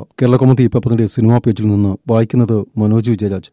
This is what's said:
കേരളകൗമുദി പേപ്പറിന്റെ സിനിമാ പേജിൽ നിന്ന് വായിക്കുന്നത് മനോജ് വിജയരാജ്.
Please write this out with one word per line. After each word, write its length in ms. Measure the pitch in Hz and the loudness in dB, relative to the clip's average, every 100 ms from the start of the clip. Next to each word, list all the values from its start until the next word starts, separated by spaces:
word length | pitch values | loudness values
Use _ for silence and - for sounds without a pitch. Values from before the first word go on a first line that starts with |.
| - | -8
കേരളകൗമുദി 500 | - 127 123 131 127 120 | -4 0 2 4 2 2
പേപ്പറിന്റെ 400 | 123 113 113 107 | 0 -2 -2 -2
സിനിമാ 320 | - 110 120 | 0 2 2
പേജിൽ 280 | 120 101 107 | 0 -2 0
നിന്ന് 260 | 101 101 98 - | 0 0 -4 -2
വായിക്കുന്നത് 480 | 113 117 123 117 110 98 - | -2 0 0 0 -2 -4 -4
മനോജ് 320 | 107 110 113 | 0 0 0
വിജയരാജ്. 400 | 107 104 95 - | -4 -4 -6 -10